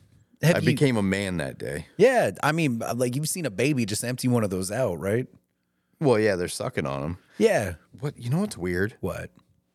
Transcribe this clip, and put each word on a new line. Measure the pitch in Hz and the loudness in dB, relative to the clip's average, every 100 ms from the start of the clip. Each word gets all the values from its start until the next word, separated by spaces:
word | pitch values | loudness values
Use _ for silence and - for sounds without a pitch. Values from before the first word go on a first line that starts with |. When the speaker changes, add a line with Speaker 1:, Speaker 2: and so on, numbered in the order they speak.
| _ _ _ _ | _ _ _ _
Speaker 1:
Have | 151 175 | 2 4
Speaker 2:
I | |
Speaker 1:
you | 160 | 2
Speaker 2:
became | 147 143 117 | 4 4 4
a | |
man | 98 95 101 87 | 2 2 0 -4
that | 67 60 | -6 -8
day. | 58 76 - - | -8 -8 -8 4
Speaker 1:
Yeah, | 233 247 127 - | 4 4 2 0
I | 139 | 0
mean, | 160 156 117 | 2 0 0
uh, | 95 117 | -4 -2
like, | 123 | 0
you've | 127 156 | -2 -4
seen | 190 143 | -4 -4
a | |
baby | 95 135 139 107 | 0 0 0 -2
just | 104 | -2
empty | 117 123 123 | -4 -2 2
one | 120 | 2
of | 104 | 2
those | 92 92 | -2 -4
out, | 107 123 85 | -2 -2 -2
right? | 92 113 135 - _ _ _ _ _ - | -2 -2 -4 -12 _ _ _ _ _ -2
Speaker 2:
Well, | 147 110 | 2 4
yeah, | 107 | 4
they're | 92 85 | 2 -2
sucking | - 123 - | -4 -6 -4
on | 71 69 | -4 -4
'em. | 73 90 _ - | -6 -8 _ 0
Speaker 1:
Yeah. | 214 170 98 82 _ - | 2 2 0 -6 _ -10
Speaker 2:
What, | 135 - | -10 -8
you | 120 | -4
know | 160 | -2
what's | 208 87 | -2 -4
weird? | 90 90 104 - | -2 0 -2 -4
Speaker 1:
What? | 92 82 80 _ _ _ _ | -8 -8 -12 _ _ _ _